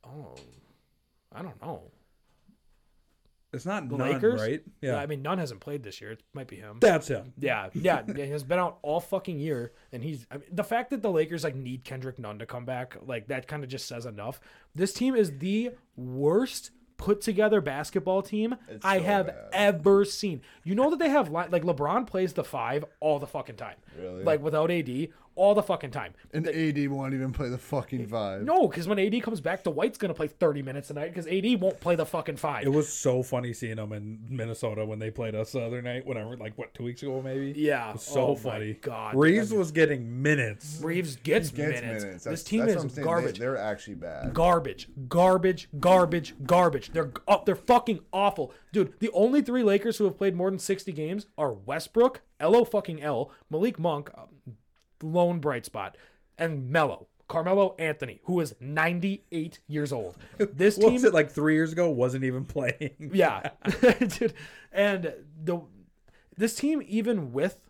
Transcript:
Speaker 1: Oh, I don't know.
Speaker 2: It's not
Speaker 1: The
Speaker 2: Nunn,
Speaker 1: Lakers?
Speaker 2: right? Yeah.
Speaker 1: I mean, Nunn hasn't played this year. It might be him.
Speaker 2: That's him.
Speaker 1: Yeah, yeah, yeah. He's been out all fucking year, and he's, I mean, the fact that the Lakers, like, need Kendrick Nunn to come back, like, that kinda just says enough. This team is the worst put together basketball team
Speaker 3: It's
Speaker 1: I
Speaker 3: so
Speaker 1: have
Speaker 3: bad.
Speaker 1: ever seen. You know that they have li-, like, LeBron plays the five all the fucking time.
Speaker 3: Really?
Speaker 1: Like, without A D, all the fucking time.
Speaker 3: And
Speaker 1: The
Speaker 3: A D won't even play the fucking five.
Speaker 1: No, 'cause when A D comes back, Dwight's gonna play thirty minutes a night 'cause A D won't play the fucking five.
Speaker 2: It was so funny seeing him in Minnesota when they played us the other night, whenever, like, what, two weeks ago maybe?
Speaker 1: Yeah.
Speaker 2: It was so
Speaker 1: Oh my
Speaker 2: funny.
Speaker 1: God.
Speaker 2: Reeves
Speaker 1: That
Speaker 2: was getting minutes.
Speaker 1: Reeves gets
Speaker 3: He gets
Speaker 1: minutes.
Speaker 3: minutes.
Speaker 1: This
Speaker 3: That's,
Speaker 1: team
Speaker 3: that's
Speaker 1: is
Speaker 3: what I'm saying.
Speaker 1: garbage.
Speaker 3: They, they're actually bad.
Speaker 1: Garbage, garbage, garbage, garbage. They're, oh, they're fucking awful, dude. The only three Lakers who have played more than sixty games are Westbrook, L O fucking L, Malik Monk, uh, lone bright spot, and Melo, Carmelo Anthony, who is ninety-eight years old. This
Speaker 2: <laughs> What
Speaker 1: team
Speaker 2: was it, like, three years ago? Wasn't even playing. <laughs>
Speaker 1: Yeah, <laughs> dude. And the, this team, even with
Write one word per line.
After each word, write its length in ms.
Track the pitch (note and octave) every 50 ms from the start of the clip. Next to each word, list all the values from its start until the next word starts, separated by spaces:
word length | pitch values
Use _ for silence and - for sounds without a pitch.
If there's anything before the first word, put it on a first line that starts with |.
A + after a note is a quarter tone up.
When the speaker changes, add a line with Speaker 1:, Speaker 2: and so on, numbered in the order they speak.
| _
Speaker 1:
Oh, 300 | A#2+ C3 D3+ C#3+ F#2 B1+ C2 C#2 - - - _ _ _ _ _ _ _ _ _ _ _ _ _ _ -
I 100 | - E3+
don't 180 | F3+ C#3 -
know. 220 | - D3 D#3+ F#2+ - - _ _ _ _ _ _ _ _ _ _ _ _ _ _ _ _ _ _ _ _ _ _ _ _ _ _ _ _ _ _ _ _
Speaker 2:
It's 140 | - C3 -
not 240 | E3+ G3+ G#3+ D#3+ B2+
Speaker 1:
The 80 | C#3+
Speaker 2:
Nunn, 140 | B2+ C3 C3+ D#3
Speaker 1:
Lakers? 280 | F3 - A3 B3 A#3 G#2+
Speaker 2:
right? 200 | A2+ A2+ - - - - _ -
Yeah. 140 | C3+ B2
Speaker 1:
I 100 | C3 C#3+
mean, 160 | D3+ D3+ C#3 C3+
Nunn 160 | D3 F#3 F#3
hasn't 220 | E3+ C#3 A#2+ F#2+
played 220 | - - C#3+ D3 B2
this 200 | G#2 F#2+ - -
year. 80 | G#2
It 120 | A2 - _ _ _
might 140 | C#3+ C3+ -
be 80 | -
him. 200 | - - G#2+ G#2+ A#2
Speaker 2:
That's 280 | - A3 F3+ D#3+ - -
him. 240 | C3+ G#2+ - B2+ - -
Speaker 1:
Yeah, 320 | C3+ C3+ B2 G#2+ G2 F#2 -
yeah, 300 | E3 D3 F#3 E3 C#3 A2 A2 -
yeah. 120 | C#3 C#3+
He's 160 | C#3 C#3+ D3+ C#3
been 160 | B2+ E3+ F3+
out 200 | F3+ E3+ - - -
all 180 | D3 D3+ E3+
fucking 380 | E3+ - - F#3+ F#3 - F3 D3
year, 340 | C#3+ D#3+ D3+ B2 A#2 A#2 _ _ _ _
and 120 | - B2 A#2
he's, 220 | D#3 D#3 C3 A2+ _
I 60 | -
mean, 120 | C#3+ C#3+ - F3
the 120 | F3 G3+
fact 260 | G3+ A3+ A#3 B3 B3
that 100 | C#4 B3
the 100 | G3+ A3
Lakers, 340 | F#3 D#3+ D#3 D#3 E3+ E3 C#3+
like, 100 | D#3 C3+
need 280 | C3+ C3+ B2 B2+ C3 -
Kendrick 360 | - C3+ C3 B2+ C3 B2+ -
Nunn 200 | B2 G#2 G#2+ G#2
to 60 | A#2
come 200 | - - B2 A#2
back, 320 | A#2+ C3 B2 B2+ B2+ - - -
like, 220 | C3 B2+ A#2 G#2 A#2
that 200 | C#3 C3 B2+ -
kinda 180 | D3+ D3+ C#3+
just 200 | B2+ C3 C3+ -
says 180 | - C3 A#2 A#2
enough. 340 | B2 G#2+ G2+ G#2 A2+ C3+ - _ - - - _ _ _
This 180 | D3 F3+ F#3+ -
team 220 | - A#3+ C4 C4
is 220 | A#3 G#3+ E3+ C#3+ C3+
the 320 | C#3+ F#3 G3 A3 A#3 B3 A#3+ - _ _ _
worst 760 | - B2+ B2+ B2+ C3 C#3 D3 E3 G#3 B3+ B3+ - - - - _ _ _ _ _ _
put 240 | - F#3+ G#3 G3+ -
together 400 | - G#3+ F3+ G#3+ G#3 G#3+ G#3 D#3+
basketball 580 | D3+ C3 C#3 D3+ - - G3 - F#3 F#3 G3
team 340 | F#3+ - - G#3 G#3+ A#3 B3+ - - -
Speaker 3:
It's 160 | G#2+ - -
Speaker 1:
I 140 | F#3+ G3 F#3+
Speaker 3:
so 60 | E3
Speaker 1:
have 220 | F3+ G3+ G3 F#3 -
Speaker 3:
bad. 200 | - - - - -
Speaker 1:
ever 520 | F#3+ G#3 G3+ G3+ E3 D3+ G3 G3 G3 G3+
seen. 380 | G3 - - - G3+ E3+ C3 - - - - _
You 120 | E3 F#3+
know 160 | G#3 C4 D4+
that 80 | D#4+ C#4
they 100 | E4 D#4
have 220 | C4+ D4 A#3+ D#3+
li-, 160 | D3 E3 F3 D#3+
like, 140 | F3 F3 D3+
LeBron 420 | F3 E3+ C3+ C#3+ C#3+ F3 A#3 C4
plays 280 | G#3+ - F#3+ F#3+ F3+ C#3+
the 100 | - B2+
five 400 | - - C3+ A2+ A2+ C3 D3 D3+ - _ _
all 180 | - D#3 D3+ C#3+
the 80 | C3
fucking 300 | - - D3 B2+ - -
time. 200 | G#2 B2+ G#2+ F2+ - _ - - -
Speaker 3:
Really? 260 | F#2 F#2 F2+ F#2 F#2+
Speaker 1:
Like, 180 | E3+ D#3 D3+ C#3
without 280 | D#3 D3+ D#3 D#3 E3
A 120 | F3 E3+ D3+
D, 280 | B2 B2 C3 D#3+ D3+ - - _ _ _
all 180 | - F#3 G3+ G#3
the 80 | G#3 G#3
fucking 300 | - F#3+ - - C#3 A#2
time. 220 | C#3+ A2 F2 - _ _ - -
Speaker 3:
And 120 | D#3 E3
Speaker 1:
The 140 | E3 D3+ D#3+
Speaker 3:
A 140 | D#3+ D#3 D3
D 160 | C#3+ C#3+ C#3
won't 260 | C#3 C3+ C3+ C3+ C3+
even 160 | C3+ C3 C3 B2
play 160 | - D3 A#2+
the 100 | B2 B2+
fucking 500 | - - - C#3 A#2+ - - B2+ A#2 G#2
five. 340 | A2 A2+ G#2 G2 F#2+ G2 D3
Speaker 1:
No, 240 | C4 D#4+ F#4+ D#4+ F#3
'cause 200 | - - E3+ E3+
when 100 | G#3 G3+
A 100 | F#3+ G#3+
D 120 | G#3 B3
comes 200 | - - A3+ F3+
back, 220 | C#3 E3 F3+ F#3+ -
Dwight's 340 | F3+ D3+ C#3 F3 A#3+ -
gonna 160 | - - F#3+ E3
play 140 | - D#3+
thirty 360 | D3+ - _ F#3 D#3+ D3 C#3+ C3+
minutes 280 | C3+ C3 C#3+ C#3 -
a 40 | D3
night 200 | D3 D3 E3+ E3+
'cause 140 | F3+ E3 D#3
A 120 | F3 G3
D 140 | F#3+ A3+ B3
won't 240 | G#3+ F3+ F#3+ F#3 -
play 160 | - F3 F3
the 100 | D#3+ D#3
fucking 340 | - - E3+ D#3 - D3+ C#3
five. 280 | - D#3 C#3+ A#2 -
Speaker 2:
It 40 | C#3
was 220 | C#3 D3+ D3 D3+ -
so 300 | - - C#3 B2+ B2+ B2+
funny 300 | B2+ - B2 B2 A#2+ A#2
seeing 260 | - - A2+ A2 A2
him 140 | G#2+ G#2 G#2+
in 260 | G#2 G#2 G#2+ A2 A2 A2 A2+
Minnesota 560 | C3 B2+ A2 A#2 A2+ - - A#2 G#2+ G#2 A2
when 140 | G#2+ A2 G#2+
they 140 | A2 A2 A2
played 240 | - A#2+ A2 G#2+
us 160 | G#2+ A2 - -
the 80 | C3+
other 200 | A#2 A#2 A#2+ B2
night, 240 | A#2+ B2 A#2+ B2+ C3
whenever, 320 | - C3 A2+ G#2+ A2+ B2
like, 220 | A#2+ A2 G#2+ G#2+ -
what, 160 | A#2+ - _
two 80 | - B2
weeks 220 | A#2+ A#2+ A#2+ -
ago 180 | C#3+ C3 C3 C3
maybe? 300 | C3+ C3 C3+ C#3 C#3 C#3+
Speaker 1:
Yeah. 340 | D3 D3+ D3 C#3+ B2+ A#2 A2
Speaker 2:
It 20 | G#2
was 100 | G#2+ -
so 180 | - C#3+ C#3 B2+ C3
Speaker 1:
Oh 40 | C#3+
my 60 | A#2
Speaker 2:
funny. 320 | A2 B2+ A2 G#2+ G#2+ G#2+ A2 - -
Speaker 1:
God. 320 | - A#2+ A2 A2 A2 A2
Speaker 2:
Reeves 360 | C3 D3 D#3+ F3+ G#3+ A3+ G#3
Speaker 1:
That 80 | A3 G#3
Speaker 2:
was 120 | F#3 D#3+
getting 500 | D3+ D#3 D#3+ D3 D3 B2+ A#2+ A#2 A#2+ B2 C3+
minutes. 580 | D3 D3+ C#3+ B2 A2 G#2 G#2 - D3 D3+ D#3+ D3
Speaker 1:
Reeves 320 | D#3+ E3+ F3 F3+ D#3+ C3
gets 360 | B2 - - D3+ A3+ E3+ D3
Speaker 3:
He 60 | A2 A#2+
gets 240 | D3 D3+ D3 B2 A#2+
Speaker 1:
minutes. 200 | A#2 A2+ G#2+ G#2
Speaker 3:
minutes. 200 | G2 F#2+ F2 -
Speaker 1:
This 160 | - D3+ E3
Speaker 3:
That's, 20 | -
Speaker 1:
team 180 | - G#3 A3 A#3
Speaker 3:
that's 80 | A3+
Speaker 1:
is 60 | G3+ F3
Speaker 3:
what 40 | D#3
I'm 80 | B2+
saying. 140 | A#2+ C#3 C#3+
Speaker 1:
garbage. 320 | D#3+ E3+ E3+ - C#3 A2+ G#2
Speaker 3:
They, 60 | A#2
they're 120 | B2+ C3+
actually 380 | A#2 G2+ G#2+ G#2 - - - G2+
bad. 400 | E2+ E2+ E2+ D#2 C#2 - C3 B2+
Speaker 1:
Garbage, 540 | - E3 F3+ F3 E3+ D3 C3+ F#2+ - - - - - C3 B2
garbage, 600 | B2+ E3+ F3+ F#3 F#3 F#3 E3+ F#3+ F#3 D#3 - - - C#3+
garbage, 560 | C3 F3 F#3 F#3 F3+ E3 D#3 F3 D3+ - - - C#3
garbage. 460 | C3 E3+ F3 F3+ E3+ D3 C3 - -
They're, 220 | - E3 D#3+ C#3+ A#2+ - - -
oh, 160 | G3+ - -
they're 80 | - F#3
fucking 460 | - - - A#3+ A#3+ A#3+ - A3 D#3 - _ -
awful, 400 | F#3 G3 G3+ F#3+ - D3 B2 - - _ _ -
dude. 260 | G#3+ F#3 C#3+ - -
The 120 | - A3+ -
only 280 | F3 G3+ A#3+ C4 D4 -
three 200 | - A#3+ B3+ A#3+
Lakers 360 | G#3 G3 G3+ G3 A#3 A3+ -
who 60 | G#3+
have 120 | F#3+ F3+ -
played 160 | G3+ G3 F#3
more 160 | E3+ F3+ F#3+
than 80 | G3 F#3
sixty 320 | - - G3 F#3+ - -
games 360 | F3 C#3+ D#3 D#3 F3+ G#3 G#3 _ _ -
are 140 | D3+ C#3 A2+
Westbrook, 680 | F#2+ G2 G#2 D3+ E3 D#3+ - _ A3+ A#3 C4 B3+ - _ _ _ _
L 160 | D3 D#3+ G3+
O 80 | A#3+ A#3+
fucking 360 | A3+ - G#3 G3 - E3 D#3
L, 300 | C#3+ D3+ C#3+ A#2 C3+ - - _ _ _
Malik 280 | D3+ D#3 F#3 B3 A3 -
Monk, 320 | D#3+ F3 D#3 D3 C#3+ - -
uh, 60 | - - - - C#3 _ - A2+ _ _ _ _ _ _ _ _ _
lone 380 | - D#3 D#3+ F3+ F3 F3 F3 E3+
bright 260 | C#3 D3 C3+ A#2+ A2+
spot, 320 | - _ G#2+ G2 F#2+ - - - _ _ _ _ _ _ -
and 300 | E3 E3 D#3+ C#3+ C3 B2
Melo, 360 | C#3 E3 D#3 C3 F#2+ - - _ _ _ _ _
Carmelo 480 | - E3 D#3+ F3 F#3+ G3 G3+ F#3 - -
Anthony, 420 | D#3+ D#3+ D3+ D3+ - B2 G#2 - _
who 160 | - F3+ F3
is 160 | E3 C3+ - _
ninety-eight 1040 | B2 C3 D3 D#3 D#3 E3+ F3 F3 E3+ G3 G3 G3+ _ _ - E3 D#3 E3+ - - _ _
years 240 | D3 D3+ D3 C#3 C#3
old. 240 | B2 G#2+ F2+ - - - - - -
This 380 | G#2+ G2+ - C3+ F3+ G#3 G#3
Speaker 2:
<laughs> 20 | G3
What 60 | G#3
Speaker 1:
team 60 | A3+ B3
Speaker 2:
was 100 | B3 B3
it, 100 | A3 F3+
like, 160 | E3 D3+ C#3
three 240 | - - D3 D#3 D#3
years 160 | D#3 D#3+ D#3+ D#3+
ago? 160 | E3 F3 E3+
Wasn't 340 | D3 A#2+ B2 B2+ B2+ C3+ C3
even 200 | C3 B2+ B2+ C3+
playing. 460 | - - D3+ C3+ B2 B2+ - D3+ C#3 -
<laughs> 20 | _ D#3 C#3+ F3+
Speaker 1:
Yeah, 380 | G3 F3+ D#3 A2+ F#2+ - - - _ -
<laughs> 160 | G3+ G3 - - B3 A3 - B3 G3+ - -
dude. 160 | B3 A3+ - - - - - - - _ -
And 420 | F#3+ G3+ G#3 G3+ F#3+ E3+ D#3+ - - - D3 D3+ D#3+ D#3
the, 160 | E3 F3 E3+ D#3 B2+ F#2+ - - _ _ _ _ _ _ _ _ _ _
this 200 | - G3+ A3+ A3
team, 260 | - - C#4+ D#4+ D4 A#3+
even 460 | - G3+ A3 A3 A3+ A#3+ G3+ D#3 B2+ A#2
with 280 | C3 D3 F#3+ - - _ _